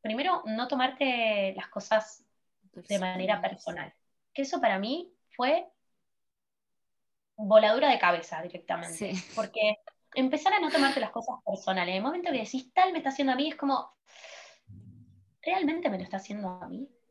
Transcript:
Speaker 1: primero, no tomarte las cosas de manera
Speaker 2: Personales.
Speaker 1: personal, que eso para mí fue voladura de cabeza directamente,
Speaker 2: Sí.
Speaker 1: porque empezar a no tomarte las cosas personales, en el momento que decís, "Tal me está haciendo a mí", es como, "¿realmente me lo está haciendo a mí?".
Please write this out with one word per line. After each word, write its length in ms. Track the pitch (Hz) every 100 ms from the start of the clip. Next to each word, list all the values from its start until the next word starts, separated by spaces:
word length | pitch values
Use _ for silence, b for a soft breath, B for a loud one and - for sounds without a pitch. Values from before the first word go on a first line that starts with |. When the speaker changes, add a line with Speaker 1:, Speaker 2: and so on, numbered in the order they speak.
Speaker 1:
primero, 420 | 220 226 330 339 220
no 220 | 220 254
tomarte 840 | 269 262 277 269 240 220 208 190 190
las 120 | -
cosas 560 | - - 220 220 - _ _ _ _ _ - 180
de 120 | 202
manera 420 | 185 185 190 202
Speaker 2:
Personales. 0 |
Speaker 1:
personal, 520 | 196 190 - 170 - _ _ _ _
que 100 | -
eso 180 | 269 -
para 180 | 233 190
mí 340 | 208 311 349 _ _ -
fue 320 | 254 330 - _ _ _ _ _ _ _ _ _ _ _ _ _ _ _ _ -
voladura 520 | 208 214 214 233 294
de 100 | 240
cabeza 420 | 180 175 - 160
directamente, 640 | 175 175 - 170 - - 202
Speaker 2:
Sí. 160 | 185 -
Speaker 1:
porque 420 | - 214 220 214 214 - _ _
empezar 400 | 262 262 302 359
a 60 | 415
no 120 | 320
tomarte 280 | 285 277 269
las 120 | 214
cosas 240 | 233 233 247 -
personales, 460 | 196 - 190 175
en 60 | 190
el 60 |
momento 280 | 240 349 349
que 80 | 262
decís, 280 | 214 262 -
"Tal 180 | - 381
me 60 | 330
está 100 | 277
haciendo 240 | 269 269
a 20 | 254
mí", 140 | 302
es 60 | 311
como, 360 | 285 269 - _ _ B B B B B _ - - - - - _ _
"¿realmente 480 | - 381 302 330 320
me 80 | 190
lo 60 |
está 140 | 185 196
haciendo 320 | - 208 190
a 180 | 180 180
mí?". 200 | 185 277 _ _